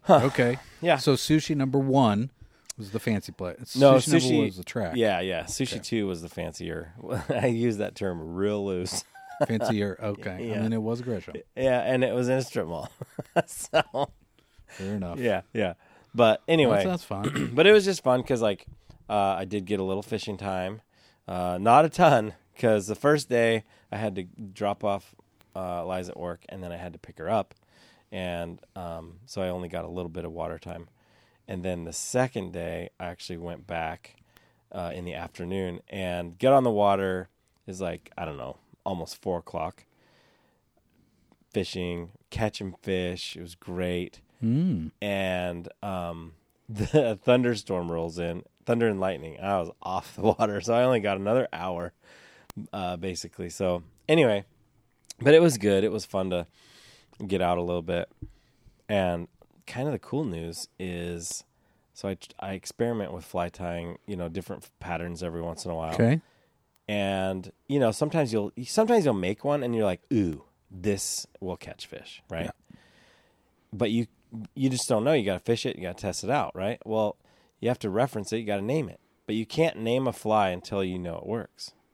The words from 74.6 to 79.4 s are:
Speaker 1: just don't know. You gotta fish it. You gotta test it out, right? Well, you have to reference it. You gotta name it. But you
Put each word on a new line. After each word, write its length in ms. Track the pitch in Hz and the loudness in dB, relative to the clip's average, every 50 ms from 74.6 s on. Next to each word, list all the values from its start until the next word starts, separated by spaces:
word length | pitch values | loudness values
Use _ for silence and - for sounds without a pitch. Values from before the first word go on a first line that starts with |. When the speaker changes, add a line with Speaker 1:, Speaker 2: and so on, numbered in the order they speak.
| 131 135 | 0 0
Speaker 1:
just 180 | 127 120 - | 0 0 0
don't 160 | - 127 107 113 | 2 2 2 4
know. 80 | 143 | 2
You 140 | 160 139 101 | 2 2 2
gotta 140 | 101 95 92 | 0 -2 -2
fish 260 | _ - 117 - - | _ 0 0 0 0
it. 100 | 131 - | -6 -6
You 60 | - | -6
gotta 160 | 90 90 87 - | -8 -8 -8 -6
test 240 | - 98 87 - - | -6 -6 -6 -4 -4
it 60 | 98 | -2
out, 260 | 135 147 101 - - | 0 0 -2 -4 -6
right? 240 | 90 95 104 120 - - | -4 -4 -4 -4 -6 -6
Well, 320 | 110 110 110 107 104 - _ _ _ _ _ _ _ _ _ | -4 -2 0 0 0 -2 _ _ _ _ _ _ _ _ _
you 80 | - | -2
have 120 | 113 123 - | -2 -2 0
to 100 | - 104 | -4 -2
reference 420 | 92 110 131 135 - 110 98 - | 0 0 0 0 -2 -8 -6 -4
it. 60 | 110 | -6
You 80 | 113 113 | -4 -2
gotta 160 | 104 101 98 | -2 -4 -2
name 260 | 98 113 139 160 135 | -2 -2 -2 -2 -4
it. 140 | 87 - - _ _ _ _ _ | -6 -10 -16 _ _ _ _ _
But 100 | - 107 | -4 -2
you 100 | 110 | -2